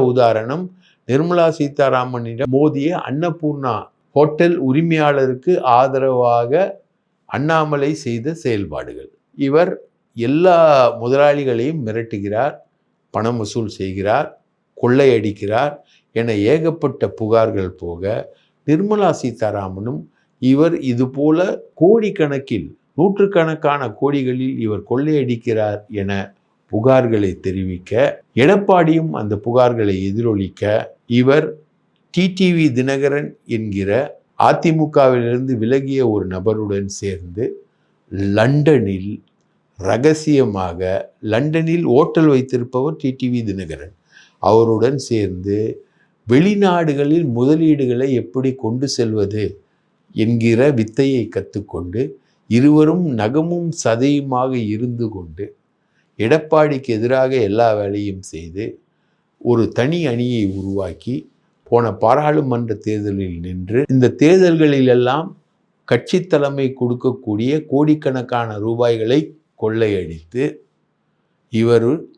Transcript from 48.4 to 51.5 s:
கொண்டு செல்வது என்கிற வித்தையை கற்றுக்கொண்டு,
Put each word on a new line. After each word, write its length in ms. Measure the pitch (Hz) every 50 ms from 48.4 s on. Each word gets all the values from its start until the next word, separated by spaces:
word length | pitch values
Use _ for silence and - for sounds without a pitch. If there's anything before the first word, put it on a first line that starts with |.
| 131 135 131
கொண்டு 320 | - - 110 117 127 139 135
செல்வது 560 | - - 120 110 107 107 101 101 107 107 104 87 - - _ _ _ _ _ _ _ _ _ _ -
என்கிற 460 | - 110 113 117 117 113 117 113 113 131 147
வித்தையை 520 | 139 117 110 107 107 - 135 139 135 123 107 - -
கற்றுக்கொண்டு, 680 | 101 98 -